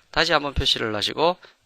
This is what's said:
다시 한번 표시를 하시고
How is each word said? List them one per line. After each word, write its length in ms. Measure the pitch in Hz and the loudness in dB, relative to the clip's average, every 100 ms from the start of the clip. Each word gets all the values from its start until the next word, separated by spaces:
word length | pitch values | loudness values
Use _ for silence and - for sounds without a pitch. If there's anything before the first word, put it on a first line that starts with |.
| _ | _
다시 220 | 143 165 | -2 2
한번 200 | 156 143 | 2 0
표시를 400 | 131 135 - 117 107 | -2 0 0 0 -2
하시고 420 | 95 - 160 180 - _ | -4 0 0 0 -8 _